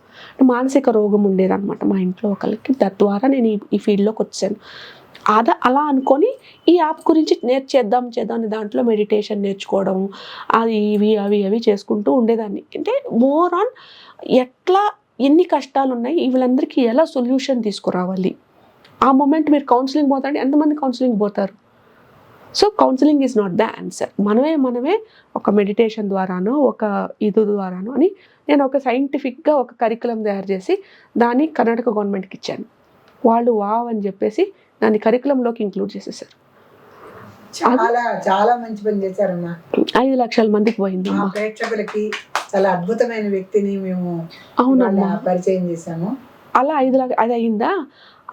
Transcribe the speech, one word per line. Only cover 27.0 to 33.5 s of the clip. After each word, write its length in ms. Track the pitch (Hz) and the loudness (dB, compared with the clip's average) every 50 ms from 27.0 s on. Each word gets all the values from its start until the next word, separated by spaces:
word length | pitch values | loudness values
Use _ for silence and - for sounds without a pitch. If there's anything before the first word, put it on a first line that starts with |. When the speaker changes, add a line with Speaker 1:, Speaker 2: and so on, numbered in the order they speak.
| 190 190 - - | -4 -6 -6 -4
Speaker 1:
ఇది 240 | 214 214 196 226 220 | -2 0 2 2 0
ద్వారానో 460 | 208 208 202 190 185 180 180 190 226 | 2 0 -2 -4 -6 -8 -8 -8 -6
అని 200 | 277 254 311 392 403 - _ _ _ _ - - | 0 0 0 0 0 -4 _ _ _ _ -2 2
నేను 160 | 294 285 277 | 2 2 2
ఒక 120 | 262 269 277 | 2 0 -2
సైంటిఫిక్‌గా 800 | 269 254 233 262 277 269 277 269 - 262 240 - - - 302 | 0 0 -2 0 -2 -2 -4 -4 -6 -6 -8 -4 0 2 2
ఒక 160 | 277 247 247 | 2 0 -2
కరికులం 520 | - - 240 220 233 233 - 240 233 226 214 | -4 -4 -2 -2 -2 -2 -6 -6 -6 -4 -4
తయారు 280 | 214 202 196 190 196 | -4 -4 -4 -4 -4
చేసి 320 | 196 185 185 - 370 403 - - _ _ _ _ - - | -6 -6 -2 -4 -4 -4 -4 -12 _ _ _ _ 0 0
దాన్ని 300 | 240 240 240 254 311 320 | 2 2 2 0 0 0
కర్ణాటక 420 | - - 233 226 233 226 240 247 | 0 0 0 0 0 0 -2 -2
గవర్నమెంట్కి 500 | 208 214 202 202 202 196 185 - - - - | -2 -2 -2 -2 -4 -4 -6 -8 -14 -16 -10
ఇచ్చాను. 220 | - - - - - _ _ _ _ _ _ _ _ _ _ - | -10 -10 -10 -10 -16 _ _ _ _ _ _ _ _ _ _ 0
వాళ్ళు 260 | 226 226 233 240 240 | 2 2 2 2 2